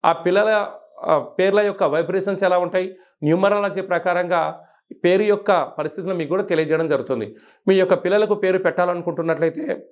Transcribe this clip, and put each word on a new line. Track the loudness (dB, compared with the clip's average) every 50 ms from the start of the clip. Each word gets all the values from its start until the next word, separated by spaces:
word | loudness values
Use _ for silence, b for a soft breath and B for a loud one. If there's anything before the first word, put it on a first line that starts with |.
| 2
ఆ | 2 0 2 0
పిల్లల, | 0 2 2 2 2 2 0 0 -2 -8 -16 -20 -20 _ -8 0 2
ఆ, | 2 2 0 -4 -2 0
పేర్ల | 0 2 4 2 2 0
యొక్క | 0 0 0 0 0
వైబ్రేషన్స్ | 0 -2 -2 -2 -4 -2 -2 -4 0 0 2
ఎలా | 2 2 0
ఉంటాయి, | 0 -2 -4 -4 -4 -8 b b b b b 0
న్యూమరాలజీ | 0 2 4 4 2 2 2 -2 -2 -4 -6 -4 -2 -2
ప్రకారంగా | -2 0 0 0 0 0 0 0 0 0 -2 -4 -10 b b b b b _ -20 -2 2
పేరు | 2 4 4 4 2 2
యొక్క | 0 2 2 2 2 2 -2 -6 -6
పరిస్థితులను | -6 -6 -6 -8 -6 -6 -4 -4
మీకు | -2 -2 -2
కూడా | -2 0 0
తెలియజేయడం | 0 0 2 0 0 0 0 0 0
జరుగుతుంది. | -2 0 -2 -4 -4 -4 -8 -10 b b b b b b 2
మీ | 2
యొక్క | 2 4 2 2 0 2
పిల్లలకు | 0 2 2 2 2 0 0 0
పేరు | 0 0 2 0
పెట్టాలనుకుంటున్నట్లయితే | 0 0 0 0 0 0 -4 -4 -6 -6 -4 -2 -2 -2 0 0 -2 -2 -4 -6 -6 -6 -6 -8 -20